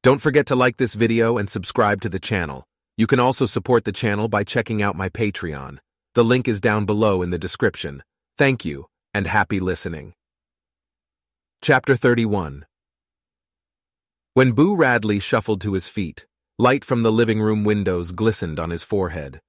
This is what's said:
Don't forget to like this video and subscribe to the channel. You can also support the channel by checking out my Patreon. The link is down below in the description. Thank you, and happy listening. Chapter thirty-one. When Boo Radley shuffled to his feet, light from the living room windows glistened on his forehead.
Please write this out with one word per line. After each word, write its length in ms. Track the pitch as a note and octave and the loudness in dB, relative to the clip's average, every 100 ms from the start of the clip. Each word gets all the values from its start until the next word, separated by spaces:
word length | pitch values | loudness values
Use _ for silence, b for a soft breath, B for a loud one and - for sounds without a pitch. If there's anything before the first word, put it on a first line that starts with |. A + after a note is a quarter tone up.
Don't 160 | - C#3 | 4 4
forget 280 | D#3 C#3+ C#3+ | 4 2 2
to 100 | B2+ | 2
like 220 | B2+ - | 2 2
this 160 | B2 | -4
video 420 | G#2+ A2+ A2+ A2+ A#2 | 0 0 2 2 0
and 140 | G2+ | -4
subscribe 500 | G#2+ F2+ - G#2+ G2+ | -6 -4 0 2 0
to 80 | G#2+ | -4
the 100 | F2+ | -6
channel. 460 | - G2+ D#2+ C2 _ _ _ - | -4 -4 -4 -10 _ _ _ -2
You 100 | A2+ | 2
can 140 | B2+ | 4
also 240 | B2 C3 | 2 2
support 400 | B2 A2+ F#2+ A#2+ | -2 -2 0 0
the 80 | G#2+ | 0
channel 360 | G2 A2+ G#2 A2 | -4 -2 -2 -2
by 140 | G#2+ | -2
checking 380 | G#2 B2 A2 G#2+ | -2 -4 -2 -2
out 160 | G2+ F2 | -2 -4
my 140 | F#2+ | -8
Patreon. 680 | - G#2+ - E2+ C#2+ C2+ C#2+ _ _ _ | -4 -4 -4 -10 -10 -14 -18 _ _ _
The 100 | - | 2
link 240 | A2+ B2+ B2 | 4 4 2
is 100 | G#2+ | 0
down 280 | A2 G#2+ G2+ | 0 0 0
below 340 | G#2 A2 F#2+ | 2 2 2
in 80 | F2+ | -2
the 100 | F2 | -4
description. 640 | F2 - A#2+ - D2+ C#2 _ _ _ - | -6 -2 -2 -2 -12 -12 _ _ _ 0
Thank 260 | C#3 B2+ | 0 0
you, 220 | E2 C#2 - _ _ | -6 -10 -14 _ _
and 140 | G2+ F2+ | -6 0
happy 340 | G#2+ F#2+ G2+ | 0 0 -2
listening. 540 | F#2 E2+ F#2 D#2+ C#2+ _ _ _ _ _ _ _ _ _ _ _ _ _ _ _ | -2 -4 -6 -10 -14 _ _ _ _ _ _ _ _ _ _ _ _ _ _ _
Chapter 360 | - C3 - B2+ | 0 0 2 2
thirty-one. 680 | B2+ A#2+ A2+ G2+ D#2+ C#2 - _ _ _ _ _ _ _ _ _ _ _ _ _ _ _ _ | 4 2 0 -2 -4 -12 -20 _ _ _ _ _ _ _ _ _ _ _ _ _ _ _ _
When 200 | B2+ C3 | 2 4
Boo 220 | A2+ E3+ | 4 4
Radley 460 | G3 C#3 A#2+ G#2+ G#2 | 4 4 4 2 -2
shuffled 400 | - A#2+ - G2+ | 0 -2 0 -4
to 140 | G#2 | -2
his 140 | F#2+ - | -4 -4
feet, 360 | - E2+ - _ _ _ - | -6 -8 -8 _ _ _ 2
light 240 | A#2+ C#3 | 2 2
from 200 | - B2 | 0 0
the 100 | A2+ | 2
living 300 | A2 A2+ A2 | 2 2 2
room 200 | G#2+ G#2+ | 0 0
windows 500 | G#2 G#2 G2 F2+ E2+ | 0 0 0 -4 -6
glistened 460 | F2+ A2 G#2+ F2 D2+ | -2 -2 0 -6 -6
on 120 | E2 | -6
his 140 | E2+ | -6
forehead. 580 | - G2+ F2+ D#2+ C#2 C2 | -4 -2 -2 -6 -12 -16